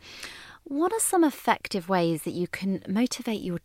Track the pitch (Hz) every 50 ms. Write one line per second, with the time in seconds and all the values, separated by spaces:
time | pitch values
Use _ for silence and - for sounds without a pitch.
0 | - - - - - - - - - - - - _ - 277 285 330 370 453 453
1 | - - - 359 330 285 - - - - 220 - - - - 196 165 175 190 180
2 | 170 165 165 156 - 175 - 170 180 - - - 185 196 190 - - - 190 214
3 | 247 247 - - 240 240 220 - - 185 175 170